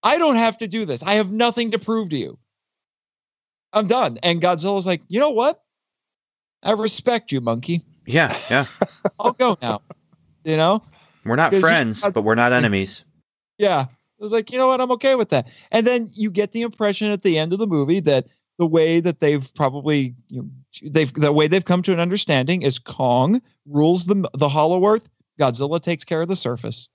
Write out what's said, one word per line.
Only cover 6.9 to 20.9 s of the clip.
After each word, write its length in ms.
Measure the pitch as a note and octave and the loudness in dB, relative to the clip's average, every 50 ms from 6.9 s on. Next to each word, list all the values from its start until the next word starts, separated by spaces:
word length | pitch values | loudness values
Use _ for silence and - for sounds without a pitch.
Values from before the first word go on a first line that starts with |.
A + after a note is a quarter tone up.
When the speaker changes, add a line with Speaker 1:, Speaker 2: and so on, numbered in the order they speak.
| - - - B3+ A#3+ A3+ - - D3 | -4 -2 -2 -2 -2 -2 -4 -4 -6
Speaker 1:
you, 80 | C3 | -4
monkey. 400 | B2 A#2 A#2 A#2 B2 - E3+ E3+ - _ _ _ _ | -2 -2 -4 -4 -4 -4 -4 -4 -6 _ _ _ _
Speaker 2:
Yeah, 280 | - A#2 D#3+ D#3+ B2+ - - - - | -2 0 0 0 0 -2 -8 -6 -2
yeah. 140 | A#2 C3+ C#3 - - - G3+ - | -2 -2 -2 -4 -4 -4 -4 -4
Speaker 1:
<laughs> 280 | - _ _ - _ - | -4 _ _ -6 _ 0
I'll 140 | - A#3+ A#3+ | -2 -2 0
go 240 | _ C4 A#3+ G3 - | _ 0 0 0 -2
now." 200 | C3 A#2+ A2 G#2 _ _ - _ _ _ _ _ _ _ _ _ _ | -4 -6 -6 -6 _ _ -20 _ _ _ _ _ _ _ _ _ _
You 100 | D#3+ D#3+ | -2 0
know? 260 | D#3 D#3+ E3+ G3+ A3 _ - _ _ _ _ _ _ _ | 2 2 2 2 0 _ -10 _ _ _ _ _ _ _
Speaker 2:
We're 100 | A2 A#2 | -2 0
not 160 | C3+ D#3+ D#3+ | 2 2 2
Speaker 1:
'Cause 60 | G3 | 4
he 40 | G3 | 4
Speaker 2:
friends, 420 | F3+ D#3+ E3 E3 C3 A2+ A2 - - | 4 4 4 4 2 0 -2 -2 -4
Speaker 1:
has 100 | G3+ F3+ | -2 -2
Speaker 2:
but 80 | A2+ | 0
we're 140 | G#2 G#2+ A2+ | 2 2 2
not 180 | A#2 A#2+ B2 B2 | 4 4 2 4
enemies. 500 | B2 B2 A2 G2 G2 F#2+ F#2+ - - _ _ _ _ _ _ _ _ _ _ _ | 2 2 2 0 -2 -2 -4 -8 -16 _ _ _ _ _ _ _ _ _ _ _
Speaker 1:
Yeah. 300 | _ G#3 G3+ F3+ D3 C3 B2+ | _ 0 2 2 0 -2 -4
I 0 | _ _ _ _ _ | _ _ _ _ _
was 140 | _ G#3 G#3+ | _ -8 -4
like, 180 | G#3+ A3+ G#3+ - | -2 -2 -2 -2
"You 60 | A#3+ B3+ | -2 0
know 80 | C4 | 2
what? 120 | B3+ C4 B3+ | 2 2 0
I'm 120 | B3+ B3 | 0 -2
okay 240 | B3+ A#3 - C4+ C4+ | -2 0 2 0 2
with 120 | B3+ G#3+ - | 2 0 0
that." 200 | D#3 C3+ B2 - - - - _ | 0 -2 -2 -4 -16 -20 -14 _
And 140 | - A3+ A3+ | -2 0 2
then 240 | A#3+ B3 B3 A3+ F#3+ - | 2 0 0 -4 -6 -6
you 180 | G#3 G#3+ G#3+ | -4 -4 -2
get 220 | F3 G3 G#3 G3+ - | 0 -2 -4 -2 -4
the 80 | A#3 | -6
impression 500 | A#3 A#3 - _ A3 G#3 G3 - G#3+ G#3+ | -6 -6 -4 _ -2 -2 0 -2 -2 -2
at 100 | G#3 F#3+ | -2 0
the 160 | _ F#3+ E3 | _ 0 2
end 140 | D#3 D#3 E3 | 2 0 -2
of 80 | F3+ G3 | -2 -2
the 80 | A3+ | -2
movie 320 | G#3 E3+ D3 C#3 C3+ E3+ G3 | 0 0 0 2 2 0 2
that 260 | D#3+ D3+ C#3+ C3 B2+ _ _ _ _ _ _ - | 2 2 2 2 0 _ _ _ _ _ _ -2
the 80 | F3 | 0
way 320 | E3 D#3+ E3 D#3+ E3 E3 E3+ | 2 4 4 4 4 2 2
that 200 | E3+ F3+ D#3+ _ | 2 0 -2 _
they've 320 | D#3+ D3 D3 C#3+ C3 - _ | 0 0 2 0 -4 -8 _
probably, 580 | - D3+ C3 B2+ C#3+ C#3 D3+ D3+ C#3+ C3+ B2+ B2 B2+ _ | -2 -2 -2 -2 -2 -2 0 0 0 0 -2 -6 -12 _
you 160 | _ - B2+ B2+ | _ -12 -12 -12
know, 60 | C#3 C3 C3 _ _ - - - | -12 -16 -20 _ _ -20 -16 -14
they've, 280 | D#3 | -2